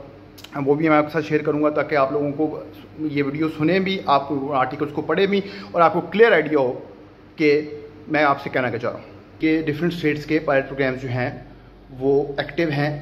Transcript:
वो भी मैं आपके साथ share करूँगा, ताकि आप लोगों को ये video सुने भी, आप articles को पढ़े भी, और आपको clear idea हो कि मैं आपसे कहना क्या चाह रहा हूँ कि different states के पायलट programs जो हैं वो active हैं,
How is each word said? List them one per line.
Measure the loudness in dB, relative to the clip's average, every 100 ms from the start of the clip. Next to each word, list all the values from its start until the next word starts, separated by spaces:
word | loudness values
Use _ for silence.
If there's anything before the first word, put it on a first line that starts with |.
| -16 -20 -20 -20 -12 -4
वो | 0
भी | 2 4
मैं | 4
आपके | 2
साथ | -2 0
share | 0
करूँगा, | 0 0 2
ताकि | 0 0 2
आप | 2
लोगों | 0 -2
को | 0 -2 -4 -12 -16 -18 -8 -4
ये | -2
video | -2 -2 -2
सुने | 0 2 2
भी, | 0 -2 2
आप | 2 2 -4 -2
articles | 0 0 -2 -4
को | -4
पढ़े | -2 0 2
भी, | 0 -2 -10 -4
और | 2
आपको | 4 2 0
clear | 6 6
idea | 6 4 2
हो | 2 -2 -10 -20 -20 -20 -14 0
कि | 4 4 0 -10 -16 -16 -4
मैं | 2
आपसे | 2 2 -2
कहना | -2 -2
क्या | -2
चाह | -4
रहा | -6
हूँ | -12 -20 -20 -2
कि | 0 0
different | 0 -2 -2
states | 0 -2 -2
के | 0 -2
पायलट | 2 0 0
programs | -2 -2 -2
जो | -4
हैं | -4 -4 -6 -14 -20 -20 -20 -20
वो | -4 0 2 0 -4
active | -6 -2 -2
हैं, | 0 -2 -2